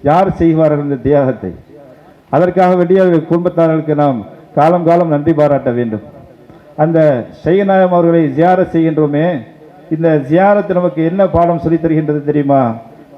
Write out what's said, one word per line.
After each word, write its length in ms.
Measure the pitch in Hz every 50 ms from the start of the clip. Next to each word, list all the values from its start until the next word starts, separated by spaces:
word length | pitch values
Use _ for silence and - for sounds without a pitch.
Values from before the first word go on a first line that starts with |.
| -
யார் 280 | 143 151 180 196 190
செய்வார்கள் 520 | - - 170 165 160 160 160 151 151 147 143
இந்த 120 | 143 143
தியாகத்தை? 560 | 127 113 135 147 143 135 131 120 107 101 92 85 - - - - - - - - - - - - _ _ _
அதற்காக 460 | - 147 175 180 175 190 185 180 185
வேண்டிய 260 | 180 175 170 190 196
அவருடைய 260 | 185 180 170 160 156 -
குடும்பத்தார்களுக்கு 680 | 170 170 175 180 - 165 165 160 160 156 151 151 151
நாம் 300 | 147 147 143 131 113 98 - - - - - -
காலம் 280 | - 147 165 175 180 165
காலம் 240 | 165 170 175 175
நன்றி 260 | 165 151 147 147 165 165
பாராட்ட 380 | 147 151 147 143 135 127 135
வேண்டும். 440 | 120 120 123 113 107 104 101 - - - - - - _ - - - - - - -
அந்த 480 | - 151 165 165 160 156 151 135 120 107 - - - -
ஷைகுநாயகம் 460 | 156 175 196 202 196 190 190 190 180
அவர்களை 360 | 180 175 165 170 170 170 160
ஜியாரத் 500 | 143 131 143 165 180 185 185 180 - -
செய்கின்றோமே, 680 | 165 160 160 156 151 156 147 143 147 160 180 175 131 110 - - - - - - - - -
இந்த 320 | 160 156 165 165 156 147 135 135
ஜியாரத் 440 | 156 180 190 202 208 208 202 180 185
நமக்கு 320 | 180 180 175 - 160 160
என்ன 220 | 165 175 196 196
பாடம் 300 | 180 147 165 170 170 170
சொல்லித் 280 | 160 - 160 170 160 165
தருகின்றது 380 | 160 156 156 156 151 151 147 143
தெரியுமா? 520 | 147 147 147 143 139 139 135 127 117 113 113 - - - - - - -